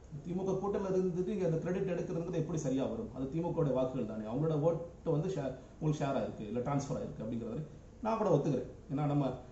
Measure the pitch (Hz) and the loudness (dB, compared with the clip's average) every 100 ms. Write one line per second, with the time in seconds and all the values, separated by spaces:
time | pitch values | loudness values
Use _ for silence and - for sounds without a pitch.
0 | - 147 175 180 190 185 202 202 190 185 | -12 -10 -4 -2 0 0 2 0 2 2
1 | 185 175 214 202 170 160 170 190 - 175 | 2 2 0 2 2 2 2 0 2 0
2 | - 160 175 165 147 160 135 131 117 110 | 0 -2 -2 0 0 0 0 2 0 -2
3 | - 131 135 160 170 160 143 127 127 131 | -6 -4 -2 0 0 2 4 4 2 0
4 | 107 107 107 123 160 151 160 160 - - | -2 -4 -2 0 2 4 4 2 -2 -6
5 | 165 151 185 147 131 - - - 156 147 | 0 2 2 0 -2 -4 -12 -2 0 2
6 | 139 127 101 - 107 120 120 143 - - | 2 0 0 -4 -4 -2 0 0 0 -2
7 | 107 - - 117 220 120 151 - - - | -4 -6 -4 -4 -4 -6 -6 -10 -18 -6
8 | 220 220 196 147 147 123 - - - 143 | 0 2 6 4 4 0 -2 -10 -6 -2
9 | 147 143 135 - - | 2 2 0 -2 -10